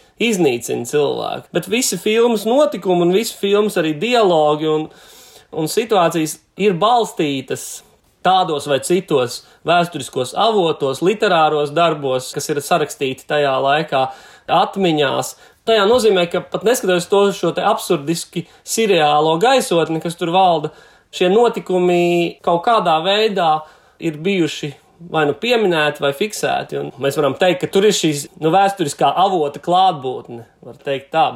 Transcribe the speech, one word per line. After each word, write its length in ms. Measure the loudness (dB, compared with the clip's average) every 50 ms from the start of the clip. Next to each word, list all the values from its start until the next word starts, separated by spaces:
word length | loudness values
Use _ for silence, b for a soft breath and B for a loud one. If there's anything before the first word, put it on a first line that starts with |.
| b b b -2
iznīcina 680 | -2 0 0 2 2 0 0 -2 -4 -6 -6 -6 -4
cilvēku. 640 | -2 -2 0 0 0 -2 -4 -6 -8 -8 -10 -10 _ -6
Bet 140 | -6 -4
visi 300 | -2 -2 -2 -2 -2 -4
filmas 480 | -4 -2 0 2 2 2 2 0 0 0
notikumi 640 | 2 2 2 2 2 0 -2 -2 0 0 2 2
un 60 | 2 2
visi 200 | 0 0 -2 -6
filmas 400 | -4 -2 0 2 2 2 0 0
arī 180 | -2 -2 -2 -2 -2
dialogi 680 | -2 0 2 2 4 4 4 4 4 2 2 0 0
un, 220 | -2 -2 -2 -4 B B B B B B B B B B B B B
un 140 | -6 -6 -6
situācijas 760 | -2 -2 -2 -2 2 2 2 2 2 0 -2 -4 -4 -6 -10 _ _ _
ir 160 | -2 0 0 2
balstītas 1080 | 2 2 2 2 2 0 0 -2 -2 -2 -2 -2 -4 -6 -8 -8 -10 -10 -12 -16 -18 -20 _ _ _ _ _ _ _ 0
tādos 420 | 2 2 2 2 0 -2 -4 -2
vai 120 | -2 -2 -2
citos 680 | 0 0 0 0 0 0 0 0 0 -2 -6 -10 b b b b -2
vēsturiskos 680 | 0 2 2 2 0 -4 -10 -12 -8 -6 -6 -6 -4 -2
avotos, 640 | 0 0 2 2 2 0 0 0 -2 -2 -4 -2 0
literāros 720 | 0 0 0 0 0 2 2 2 2 2 2 0 -2 -2
darbos, 600 | 0 0 0 2 0 -2 -2 -2 -2 -4 -4 -6 -8
kas 160 | -8 -6 -4
ir 100 | -6 -6
sarakstīti 640 | -2 0 0 0 0 -4 -6 -6 -6 -6 -6 -8 -6
tajā 300 | -4 -2 0 0 0 0 0 0
laikā, 460 | 0 0 0 -2 -2 -2 -2 -2 -2 B B B B B B B 0
atmiņās. 880 | 0 0 0 0 -2 -2 0 0 2 2 0 0 -2 -4 -6 -8 b b b b b _ _
Tajā 180 | 0 2 4 4
nozīmē, 400 | 4 4 4 4 4 2 2 0 0
ka 100 | -2 -6
pat 240 | -6 -6 -6 -2 0
neskatoties 420 | 0 0 0 0 0 0 0 0 2
to, 140 | 2 2 2 2 0
šo 180 | 0 -2 -2 -2
te 100 | 0 0
absurdiski 840 | 0 0 0 -2 -2 -2 -2 -2 -4 -6 -6 -8 -8 -8 -10 b b b b b
sirreālo 720 | -6 -2 0 2 2 2 2 4 4 4 4 2 2 2 2
gaisotni, 600 | 4 4 4 2 2 2 0 0 0 0 -2 -4
kas 160 | -4 -6 -6
tur 160 | -6 -4 0 2
valda, 400 | 4 4 4 4 2 -2 -6 b b b b b b b b -2
šie 160 | 0 2 4
notikumi 1080 | 4 4 4 2 0 -2 -4 -2 0 0 2 2 2 2 2 2 2 0 0 -2 -6 -4 -2
kaut 180 | 0 0 0 2
kādā 320 | 2 2 2 2 2 0 0 0
veidā 460 | 0 0 0 0 0 0 0 0 0 0 0 B B B B B B B -8
ir 180 | -8 -6 -6
bijuši 540 | -4 -2 -2 0 0 0 -2 -4 -6 -10 -10 -12 -14 _ _ _ -20
vai 240 | -14 -6 -4 -2 0 0
nu 60 | -2
pieminēti, 640 | -2 -2 0 0 2 2 0 0 0 0 -2 -2 -2 -2
vai 60 | -4
fiksēti. 680 | -2 -2 -4 -6 -4 -4 -4 -2 -2 -4 -6 -6 -8 -8
Un 100 | -8 -10 -8 -6
mēs 160 | -4 -2 0
varam 200 | 0 0 0 0
teikt, 240 | 0 0 0 0 0
ka 80 | -2 -2
tur 140 | 0 2 4
ir 80 | 4 2
šīs, 300 | 2 0 -2 -2 -4 -6 -12 _ -4
nu, 80 | 0 2
vēsturiskā 600 | 4 4 4 2 0 -2 -4 -6 -2 0 0 0 2 2
avota 400 | 2 2 2 0 -2 -4 -6 -6 -4
klātbūtne, 800 | 0 2 4 4 2 0 -2 -6 -8 -8 -10 -12 -14 -16 -18 -18 -20 _ _ -20
var 140 | -20 -20 -10
teikt 320 | -8 -6 -6 -6 -6 _ 0
tā. 160 | 0 0 0 0